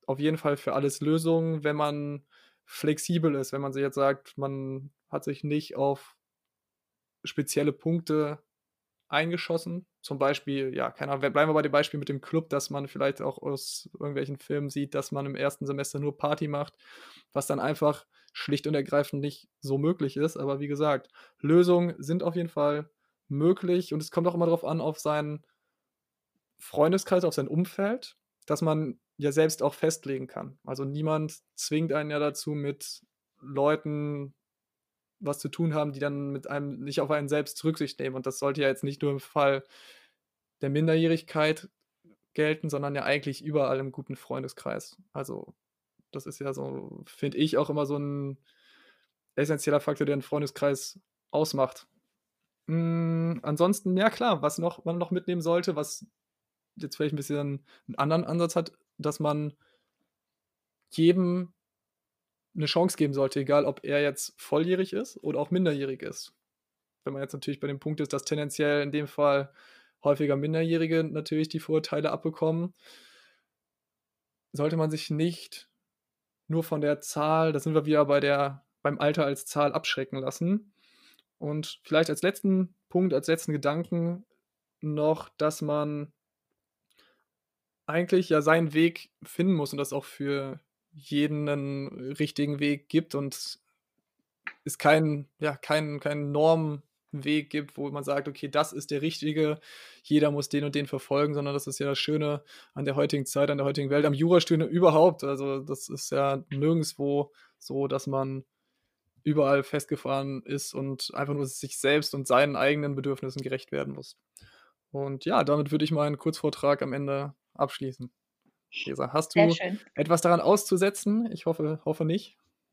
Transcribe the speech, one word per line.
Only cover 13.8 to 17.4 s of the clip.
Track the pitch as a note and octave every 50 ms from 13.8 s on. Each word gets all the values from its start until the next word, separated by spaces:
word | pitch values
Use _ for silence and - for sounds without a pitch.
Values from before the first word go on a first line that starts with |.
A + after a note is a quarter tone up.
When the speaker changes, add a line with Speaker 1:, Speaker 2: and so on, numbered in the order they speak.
| - - -
Speaker 1:
irgendwelchen | - D3 D3 C#3 C3+ C3+ C#3 C#3+
Filmen | - - - D3 D3 C#3+ C#3
sieht, | - C#3+ C#3+ C#3 -
dass | C#3+ C3+ -
man | D3 C#3+ C#3
im | C#3 C3+
ersten | - C#3 C#3 C#3 - C#3+
Semester | C#3 C#3 C#3 C3+ - - C#3
nur | D3 D3 C#3+
Party | - - D3 D3 - D#3+
macht, | D3 C#3+ C#3+ D3 - - _ _ - - - - - - - _ _ _
was | C#3